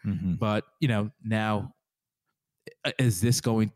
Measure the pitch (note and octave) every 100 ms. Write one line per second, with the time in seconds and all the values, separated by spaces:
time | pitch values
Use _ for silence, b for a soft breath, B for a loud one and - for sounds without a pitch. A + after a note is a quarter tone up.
0 | G#2 G2 F#2+ - A2 G#2+ - - C3+ G#2+
1 | G#2 - A2 A2 G#2+ G#2 B2 - _ _
2 | _ _ _ _ _ _ - _ D3+ -
3 | B2+ F2+ A#2 B2 A#2+ A2+ A2